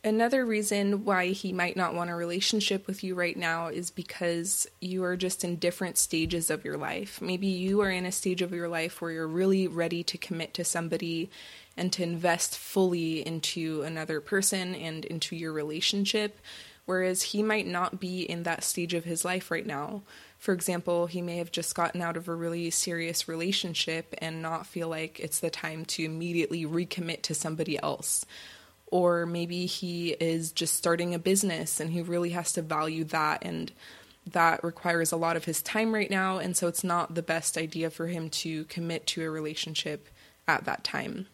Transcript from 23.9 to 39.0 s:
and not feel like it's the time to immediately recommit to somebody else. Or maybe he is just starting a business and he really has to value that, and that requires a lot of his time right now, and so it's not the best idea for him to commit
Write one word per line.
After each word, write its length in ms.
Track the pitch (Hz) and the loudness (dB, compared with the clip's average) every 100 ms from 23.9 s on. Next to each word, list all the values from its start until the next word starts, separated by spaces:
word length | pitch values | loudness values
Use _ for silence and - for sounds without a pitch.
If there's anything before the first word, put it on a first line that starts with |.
| 160 - - | -2 -6 -8
and 240 | 165 160 | -6 -4
not 260 | 160 160 - | -4 -6 -6
feel 220 | 180 165 | -6 -4
like 320 | 160 160 - | -4 -6 -6
it's 200 | 156 - | -4 -2
the 100 | 165 | -2
time 340 | - 160 160 | -2 -6 -6
to 180 | 165 - | -6 -2
immediately 640 | 160 160 170 170 156 170 | -2 -2 0 0 0 0
recommit 560 | 156 165 175 - 170 165 | 0 -2 -2 -4 -4 -4
to 120 | - | -4
somebody 440 | 156 160 160 - 147 | -2 -2 -2 -2 0
else. 420 | 151 143 - - - - - - - _ - | -2 -2 -2 -2 -2 -12 -18 -20 -20 _ 0
Or 340 | 180 175 170 | 4 6 4
maybe 420 | 170 170 170 175 180 | 2 -2 -2 -2 -2
he 440 | - 180 175 170 | -2 -4 -2 -2
is 400 | - 165 165 160 | 0 2 2 -2
just 240 | - 165 | -2 0
starting 400 | - 175 170 175 | 2 4 4 2
a 40 | 170 | 2
business 600 | 185 196 196 160 165 - | 4 6 6 2 0 0
and 120 | 160 | 0
he 120 | 175 | 0
really 280 | 175 175 175 | 0 0 2
has 220 | 170 170 | 0 0
to 80 | - | -2
value 420 | 156 156 160 160 | 0 0 0 0
that, 400 | 156 160 151 151 | 0 2 2 2
and 260 | - 80 - - - - - - - | -2 -4 -6 -10 -20 -20 -20 -16 -2
that 320 | 175 165 165 | 6 6 6
requires 480 | 170 165 175 170 160 | -2 -2 2 4 2
a 40 | 170 | 2
lot 200 | 165 165 | 2 2
of 80 | |
his 180 | 170 156 | 0 -2
time 320 | - 214 226 | 0 2 2
right 160 | 220 196 | 2 2
now, 280 | 196 190 190 | 2 2 2
and 180 | 180 175 | 0 2
so 100 | 175 | 2
it's 160 | 175 | 0
not 300 | 180 175 - | 2 2 2
the 80 | 170 | -2
best 340 | 165 165 - 160 | 0 0 0 -2
idea 340 | 160 160 160 | -2 -2 -4
for 180 | 160 165 | -2 -4
him 200 | 175 160 | -2 -4
to 340 | - 160 160 | -4 -4 -4
commit 420 | 156 - 170 165 | -4 -4 -4 -2